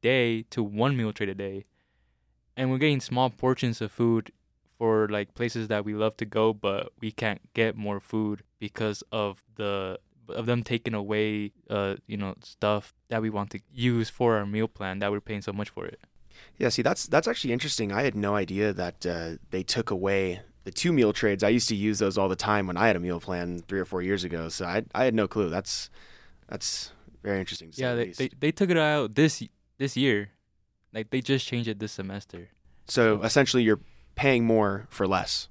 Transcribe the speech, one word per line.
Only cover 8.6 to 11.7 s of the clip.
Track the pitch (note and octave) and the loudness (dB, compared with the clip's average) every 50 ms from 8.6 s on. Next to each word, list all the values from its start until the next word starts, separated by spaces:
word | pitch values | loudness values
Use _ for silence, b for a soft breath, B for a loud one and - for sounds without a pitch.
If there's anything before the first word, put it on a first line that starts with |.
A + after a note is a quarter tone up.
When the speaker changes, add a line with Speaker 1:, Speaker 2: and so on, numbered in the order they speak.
| - G2+ _ - A#2 G#2+ G#2 G2+ - _ | -12 -12 _ -2 -2 -2 -2 -4 -8 _
Speaker 1:
of | - A2+ G#2+ G2+ G2 - _ _ A2 | -4 -2 -2 -2 -4 -8 _ _ _
the, | - G#2+ G2+ G2+ G2 F#2+ F#2 F#2 - _ _ _ _ _ - | -6 -4 -2 -2 -2 -4 -6 -8 -10 _ _ _ _ _ -10
of | - - A2+ | -8 -6 -2
them | A2+ A#2+ A#2+ A2+ | 0 0 0 0
taking | - B2 B2 - B2 A2+ | -2 -4 -4 -2 -2 -4
away, | G#2+ G2+ G2+ G#2+ G#2+ G#2+ G#2+ G#2+ G#2+ G#2 G2+ _ _ _ _ | -4 -2 -2 0 0 0 0 0 -2 -4 -6 _ _ _ _